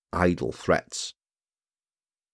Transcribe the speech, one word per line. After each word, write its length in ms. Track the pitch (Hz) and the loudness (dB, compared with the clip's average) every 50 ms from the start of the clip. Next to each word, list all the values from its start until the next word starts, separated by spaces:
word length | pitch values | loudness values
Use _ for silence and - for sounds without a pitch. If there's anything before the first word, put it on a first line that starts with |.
| _ _ | _ _
idle 400 | - 85 90 92 87 - - 57 | -2 2 2 2 2 2 -2 -6
threats. 640 | - - - - 156 - - _ - - - - - _ _ _ _ _ _ _ _ _ _ _ _ _ _ _ _ _ _ _ _ _ _ _ | -6 -4 0 2 2 2 0 _ -8 -10 -10 -10 -12 _ _ _ _ _ _ _ _ _ _ _ _ _ _ _ _ _ _ _ _ _ _ _